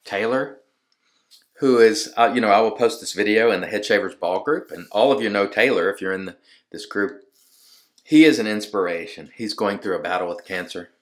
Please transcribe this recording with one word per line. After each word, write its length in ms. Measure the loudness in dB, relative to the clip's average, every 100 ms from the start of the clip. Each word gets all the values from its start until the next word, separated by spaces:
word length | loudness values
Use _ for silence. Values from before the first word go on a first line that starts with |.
Taylor, 540 | -8 -6 -2 -2 -4 -12 _ _ _ _ _ _ _ -20 _ _
who 180 | 2 6
is, 340 | 6 4 -6 2
uh, 140 | 2
you 60 | 2
know, 80 | 4
I 100 | 4
will 100 | 4
post 280 | 0 -2 -2
this 120 | -10
video 380 | -4 0 2 2
in 100 | 0
the 60 | -4
Head 180 | -6
Shavers 300 | 0 0 0
Ball 260 | -6 -4 -4
group, 280 | -2 -4 -6
and 160 | -18 -6
all 180 | 0 2
of 100 | 2
you 80 | 0
know 180 | -2 -2
Taylor 440 | 0 2 2 -2
if 100 | -4
you're 120 | -6
in 140 | -6 -8
the, 100 | -16 _ _ _
this 160 | -18 -8
group. 360 | -4 -4 -6 _ _ _ _ _ _ _ _
He 200 | 2 6
is 140 | 8 6
an 80 | -2
inspiration. 840 | -4 -4 -4 -2 -4 -10 -16 -20
He's 200 | -12 -12
going 240 | -4 -4 -4
through 160 | -4 -4
a 60 |
battle 260 | -2 -4 -4
with 160 | -8
cancer 460 | -8 -10 -8 -12 -16 _